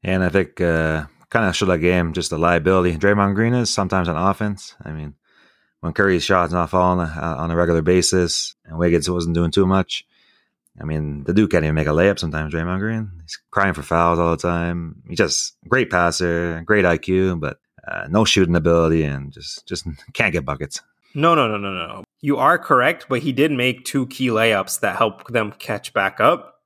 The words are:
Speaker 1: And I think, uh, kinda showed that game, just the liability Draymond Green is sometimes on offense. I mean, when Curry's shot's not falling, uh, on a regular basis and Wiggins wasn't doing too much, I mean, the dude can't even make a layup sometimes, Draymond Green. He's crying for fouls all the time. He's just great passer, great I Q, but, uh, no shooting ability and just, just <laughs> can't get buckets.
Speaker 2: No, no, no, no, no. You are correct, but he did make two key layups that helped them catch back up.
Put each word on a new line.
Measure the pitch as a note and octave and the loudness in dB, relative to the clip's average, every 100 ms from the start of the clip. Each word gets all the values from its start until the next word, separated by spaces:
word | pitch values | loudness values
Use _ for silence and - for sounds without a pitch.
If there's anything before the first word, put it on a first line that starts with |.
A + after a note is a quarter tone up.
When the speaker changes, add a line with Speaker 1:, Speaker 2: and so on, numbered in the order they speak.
Speaker 1:
And | F#2+ F#2 | -2 0
I | F2+ | 2
think, | F#2 F2+ - | 2 0 -2
uh, | F2+ E2 D#2+ D#2 D2+ _ _ | 0 2 0 -2 -6 _ _
kinda | A#2 G#2 | -2 -2
showed | F2+ F#2+ | 0 0
that | F2 | 2
game, | E2+ F2+ E2 | 2 2 0
just | D#2+ E2 | -2 -4
the | D#2 | 0
liability | E2+ E2+ D#2+ F#2 F2+ D#2+ | 2 2 4 2 2 2
Draymond | G2 G2+ G2+ G2 | 2 4 2 2
Green | A2+ B2 | 0 0
is | A2+ | -2
sometimes | - F#2+ F#2+ F2 | -2 -2 0 0
on | D#2+ | 0
offense. | F#2 G2 G#2+ G2+ - - - | 0 0 -4 -6 -12 -18 -14
I | |
mean, | D#2 D2+ C#2+ _ _ _ _ _ _ | -12 -12 -16 _ _ _ _ _ _
when | E2 | -8
Curry's | D#2 G2 F2+ | 0 2 2
shot's | - F#2+ E2+ | 2 2 2
not | F2 E2+ | -2 0
falling, | F#2 F2+ F2+ | 2 2 2
uh, | E2 D#2 E2 D#2 | -2 -6 -6 -6
on | E2 | -2
a | E2 | 0
regular | F2 E2 | 2 2
basis | D#2+ F2+ F2 F#2 F2 - - - | 4 2 4 2 0 -2 -8 -12
and | - D#2+ | -14 -2
Wiggins | F2 E2+ D2+ | 2 2 0
wasn't | F2 E2+ E2 | -4 -2 0
doing | E2+ | 0
too | F2+ F#2 | 2 2
much, | F#2+ F#2 - _ _ _ _ _ _ _ - | 2 0 -8 _ _ _ _ _ _ _ -14
I | |
mean, | D2+ D#2 D2+ D2 | -6 -6 -6 -6
the | C#2 | 0
dude | F#2 G#2+ | 2 4
can't | F2+ | 4
even | D#2 | 2
make | D#2 D2+ | 0 0
a | |
layup | D2+ F#2+ F#2+ | 2 2 2
sometimes, | E2 D#2 D#2 | -4 -6 -6
Draymond | E2 E2+ F#2 | -6 -4 -4
Green. | G#2+ A2+ G#2+ F2 | -4 -6 -8 -12
He's | D#2+ - _ | -18 -18 _
crying | - G2 | -2 0
for | E2+ | -2
fouls | C#2+ E2+ E2+ E2+ | -2 2 2 2
all | E2+ | 2
the | E2 | 0
time. | F2 E2+ E2+ F2 E2 D#2 - | -2 -2 -2 -4 -8 -14 -12
He's | F2 | -2
just | F2+ - - _ E2+ | 0 0 -6 _ -4
great | B2+ A#2+ | -2 0
passer, | F2+ F2 - F2 E2+ E2+ E2 E2 | 2 2 0 -2 -2 -2 -6 0
great | G#2+ F2+ | 2 4
I | E2 | 2
Q, | - F#2 F#2+ F2 | 0 0 0 -2
but, | D2 - _ _ - | -6 -10 _ _ -12
uh, | - G1+ | -10 -2
no | F#2 A2 | 2 4
shooting | - F2+ E2+ | 4 4 4
ability | D#2+ E2+ D#2+ E2 | 4 4 4 2
and | D2+ C#2 C#2 | 0 -4 -10
just, | C#2 C#2 - - | -16 -18 -18 -12
just | F2 F2 D2 | -10 -10 -12
<laughs> | - | -14
can't | - A2 | -2 -2
get | E2 C#2 | -2 -4
buckets. | C#2+ C#2+ - _ _ _ C#3+ | -8 -8 -12 _ _ _ -2
Speaker 2:
No, | D#3+ | 2
no, | E3 A#2+ | 2 0
no, | G#2 | -2
no, | G2+ | -6
no. | F#2 E2 - - _ | -8 -10 -12 -18 _
You | D3 C3+ | -4 0
are | C3+ E3+ | 2 0
correct, | - C3 B2+ F3 - | 2 2 2 -2 -4
but | B2+ | -4
he | D3+ | -2
did | B2+ D3+ | 0 0
make | C3+ B2+ B2 - | 2 -2 -2 -4
two | C#3 B2 | -4 -4
key | - B2+ | -4 -2
layups | A2 A2+ G#2 F#2+ - | 2 2 2 -2 -4
that | G#2 F#2 | -4 0
helped | A2 - - | -2 -2 -6
them | A#2+ G#2+ - | -4 -4 -8
catch | - G#2 - | -8 -8 -4
back | - G2 - | -2 -2 2
up. | A2+ F3 - _ | 2 2 -4 _